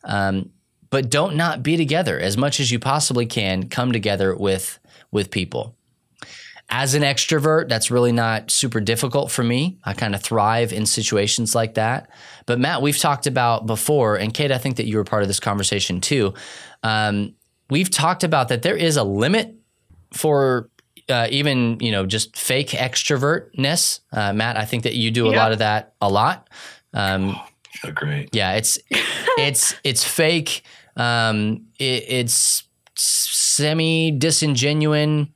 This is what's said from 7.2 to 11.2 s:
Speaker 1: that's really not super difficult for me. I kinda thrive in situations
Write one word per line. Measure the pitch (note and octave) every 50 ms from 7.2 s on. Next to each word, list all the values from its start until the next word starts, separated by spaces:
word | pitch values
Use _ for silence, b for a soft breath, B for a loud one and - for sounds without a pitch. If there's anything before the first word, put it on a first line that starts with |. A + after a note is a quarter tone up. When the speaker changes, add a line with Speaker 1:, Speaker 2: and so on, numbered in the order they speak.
| - - D#3+ D#3 C#3 D#3 D#3 D#3+ - C3
Speaker 1:
that's | A#2 A2 - -
really | A#2+ B2 A#2+ A#2+
not | A#2 A#2+ A#2 A2+ A2 A2 G#2+ -
super | - - - C3 A#2 A2+
difficult | G#2 F#2+ A#2 A2+ - C3 - C#3+ C#3 -
for | - - A#2+
me. | A#2 A#2+ B2+ D3 F3+ F#3 - -
I | - G2+
kinda | - A#2+ G#2+ G2+ G2
thrive | - - A2+ A2+ G2+ G#2+ A2+ A#2 A#2+ A2
in | F#2 G#2 A2
situations | G#2 - - G#2+ - - G#2